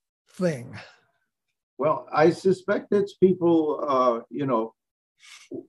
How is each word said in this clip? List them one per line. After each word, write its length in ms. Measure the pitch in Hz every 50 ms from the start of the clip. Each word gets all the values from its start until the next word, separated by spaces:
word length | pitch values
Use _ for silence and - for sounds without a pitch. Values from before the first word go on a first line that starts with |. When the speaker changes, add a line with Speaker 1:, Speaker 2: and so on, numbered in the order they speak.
| _ _ _ _ _ _
Speaker 1:
thing? 460 | _ - 180 170 151 123 117 117 107 104 - - - _ _ _ _ _ _ _ _ _ _ _ _ _ _ _ _
Speaker 2:
Well, 280 | - 135 156 147 - - - -
I 180 | 147 156 175
suspect 600 | 165 - - 190 185 - - - 208 - - -
it's 220 | 208 208 202 - -
people, 720 | - 180 190 180 180 165 170 165 160 156 147 - - -
uh, 380 | 147 131 127 127 123 117 117 117 -
you 160 | - 147 143
know, 280 | 135 123 110 113 113 _ _ _ _ _ _ _ _ _ _ _ - - - - - - - -